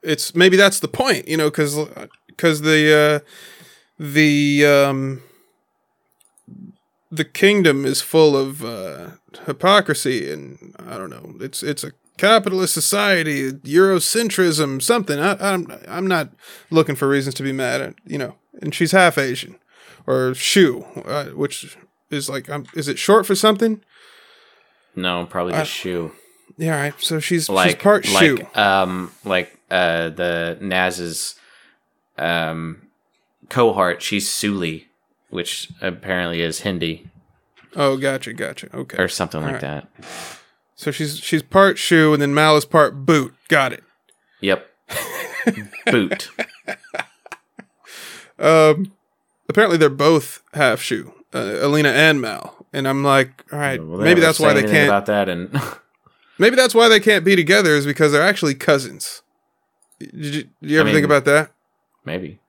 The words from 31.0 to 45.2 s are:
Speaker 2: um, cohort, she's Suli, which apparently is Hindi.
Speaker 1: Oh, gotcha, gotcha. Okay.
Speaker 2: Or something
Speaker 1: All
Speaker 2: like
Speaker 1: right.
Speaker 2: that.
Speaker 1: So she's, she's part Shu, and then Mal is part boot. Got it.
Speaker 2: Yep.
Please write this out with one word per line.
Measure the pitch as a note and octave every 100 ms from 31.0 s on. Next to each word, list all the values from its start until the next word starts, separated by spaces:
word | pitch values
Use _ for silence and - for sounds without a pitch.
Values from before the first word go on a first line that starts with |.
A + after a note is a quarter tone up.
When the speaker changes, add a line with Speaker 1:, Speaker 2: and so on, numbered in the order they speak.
| E2+ D#2+ - - _ _ _ _ _ _ _ -
Speaker 2:
um, | D#2+ E2+ D#2+ D#2+ E2 D#2+ _ _ _ _ _ _ _
cohort, | - A#2 F#2+ F2+ F2
she's | - G2+ -
Suli, | - G#2 G2 E2+ D#2+ _ _ _ _ _
which | F#2+ E2+ - - -
apparently | - F2 G2 F2+ F2 E2+
is | E2 D#2+
Hindi. | G#2 F2+ E2 D#2+ - _ _ _ _ _ _
Speaker 1:
Oh, | - C#3+ C3+
gotcha, | C3+ C3+ A#2+
gotcha. | A#2+ - - - -
Okay. | - -
Speaker 2:
Or | F2+
something | - F2 E2
Speaker 1:
All | D2+
Speaker 2:
like | C2
Speaker 1:
right. | C#2 D2 - _
Speaker 2:
that. | - - - - _ _ _ _
Speaker 1:
So | -
she's, | C#3 D#3 D3+
she's | - D#3
part | - F#3+ G3 -
Shu, | - E3 D#3
and | D3+
then | C#3+
Mal | C#3+ D#3 D3+
is | D3
part | E3 C#3+ C#3 C3+
boot. | D#3 B2+ _ _
Got | D#3 C3
it. | - _ _ _ _ _ _
Speaker 2:
Yep. | G2 F#2+ - _ _ - - -